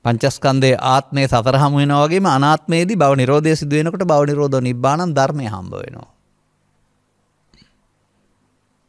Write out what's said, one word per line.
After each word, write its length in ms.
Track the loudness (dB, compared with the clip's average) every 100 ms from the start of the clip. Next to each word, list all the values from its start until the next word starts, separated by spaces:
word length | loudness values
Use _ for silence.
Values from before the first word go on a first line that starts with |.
| -2
පංචස්කන්ධයේ 720 | -2 -2 0 0 2 2 2
ආත්මය 400 | 2 0 0 -4
සතර 340 | 0 0 2 2
හමු 200 | 2 2
වෙනවා 240 | 0 2
වගේම 260 | 2 0 0
අනාත්මයේදී 720 | 2 2 0 0 -2 0 2
භව 160 | 2 2
නිරෝධය 400 | 2 2 2 -2
සිදු 200 | -2 -2
වෙනකොට 280 | -2 -2
භව 200 | 0 2 2
නිරෝධෝ 360 | 0 0 0
නිබ්බාණං 540 | -2 -2 -2 0 -2 0
ධර්මය 300 | 0 -2 -8
හම්බ 280 | -10 -12
වෙනවා. 360 | -12 -14 -16 -20 _ _ _ _ _ _ _ _ _ _ _ _ _ _ _ _ _ _ _ _ _ _ _ _ _ _ _